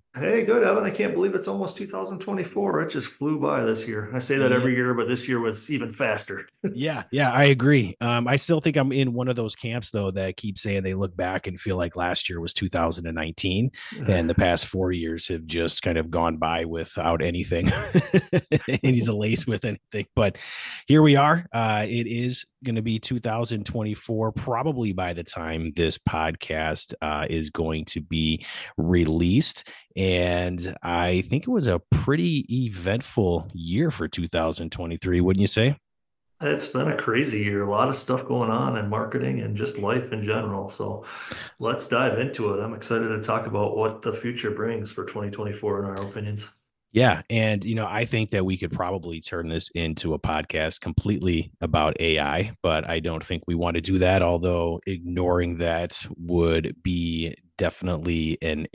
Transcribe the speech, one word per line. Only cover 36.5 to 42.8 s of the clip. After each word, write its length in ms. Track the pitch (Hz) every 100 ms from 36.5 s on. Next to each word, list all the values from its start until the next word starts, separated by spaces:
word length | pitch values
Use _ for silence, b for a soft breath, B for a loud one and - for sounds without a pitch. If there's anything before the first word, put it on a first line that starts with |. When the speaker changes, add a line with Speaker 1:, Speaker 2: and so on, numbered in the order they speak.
| 147 -
Speaker 1:
been 220 | 127 147
a 80 | 139
crazy 420 | - 113 143 110
year. 240 | 104 101
A 60 | 101
lot 180 | 104 131
of 80 | 131
stuff 300 | - 127 -
going 240 | 123 113
on 260 | 113 131 117
in 140 | 104
marketing 500 | 107 113 - 127 131
and 160 | 110 104
just 220 | 107 107
life 340 | 101 123 127
in 140 | 110 104
general. 420 | 110 110 98 98
So 380 | - 101 101 B B B B B B
let's 280 | 110 123 -
dive 320 | 120 131 117
into 340 | 135 - 107
it. 80 | 98
I'm 120 | 110
excited 340 | 107